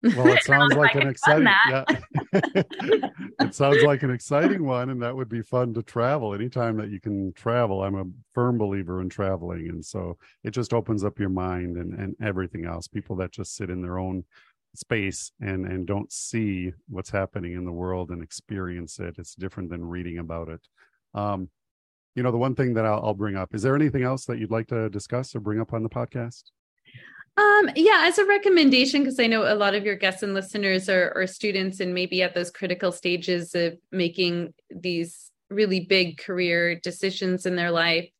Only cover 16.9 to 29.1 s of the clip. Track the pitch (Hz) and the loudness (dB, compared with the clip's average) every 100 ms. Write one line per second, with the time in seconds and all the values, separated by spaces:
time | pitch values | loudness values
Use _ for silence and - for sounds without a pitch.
16.9 | 95 92 104 95 104 87 87 90 85 90 | -12 -6 -4 -4 -6 -8 -8 -8 -6 -6
17.9 | 92 90 87 82 - _ 101 92 90 82 | -6 -6 -10 -12 -16 _ -8 -6 -8 -12
18.9 | - 90 82 87 - 95 - 90 87 85 | -12 -12 -12 -18 -12 -12 -10 -10 -10 -8
19.9 | 87 87 85 82 82 82 80 _ _ _ | -8 -8 -10 -8 -10 -10 -14 _ _ _
20.9 | _ _ 104 104 98 92 _ _ _ _ | _ _ -6 -4 -4 -6 _ _ _ _
21.9 | _ _ - 123 117 131 131 131 113 110 | _ _ -2 0 2 0 0 0 2 2
22.9 | 107 110 101 104 98 92 110 113 139 151 | 0 0 -2 -2 -4 -6 -2 0 2 2
23.9 | 135 127 131 - 120 107 113 113 120 110 | 2 -2 -4 -6 -6 -2 -2 -2 -2 -2
24.9 | 101 - 123 131 120 104 107 113 113 110 | -4 -4 -4 -4 -8 -4 -2 -2 -4 -4
25.9 | 123 120 123 117 - _ _ _ _ _ | -4 -6 -6 -8 -12 _ _ _ _ _
26.9 | - - - - - 415 415 392 - 330 | -20 -20 -20 -6 4 6 8 6 6 6
27.9 | 381 320 349 392 403 403 359 285 262 269 | 8 6 4 4 4 6 6 8 6 4
28.9 | 285 269 | 2 0